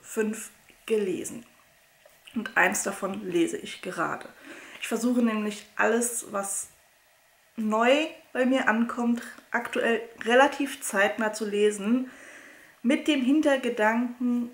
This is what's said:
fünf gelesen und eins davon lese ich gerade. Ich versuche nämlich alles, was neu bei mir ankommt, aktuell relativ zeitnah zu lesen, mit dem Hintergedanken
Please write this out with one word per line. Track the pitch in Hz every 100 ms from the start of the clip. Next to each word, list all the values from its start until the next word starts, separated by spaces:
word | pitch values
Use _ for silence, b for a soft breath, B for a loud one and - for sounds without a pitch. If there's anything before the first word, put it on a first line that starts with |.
fünf | - - 214 214 - - _ - -
gelesen | 220 190 165 - - - _ _ _ _ _ - _ - 226
und | 208 -
eins | 180 208
davon | 202 190 190 196 190
lese | 170 165 -
ich | - -
gerade. | 190 175 160 - - B B B B B
Ich | -
versuche | 226 240 247
nämlich | 233 214 214 208 - -
alles, | 208 233 233 - -
was | 202 196 - - _ _ _ _ _ _ _ _ -
neu | 214 214 240 285 311 - _
bei | 254 254
mir | 262 -
ankommt, | 220 233 - 240 233 - - -
aktuell | 240 240 240 226 226 - - 220
relativ | 247 294 285 277 -
zeitnah | - 202 202 208 214
zu | 214 214
lesen, | 208 208 208 196 247 254 B B B B B B B
mit | 240 302 -
dem | 294
Hintergedanken | 247 302 302 269 240 220 214 233 247 - 247 240 240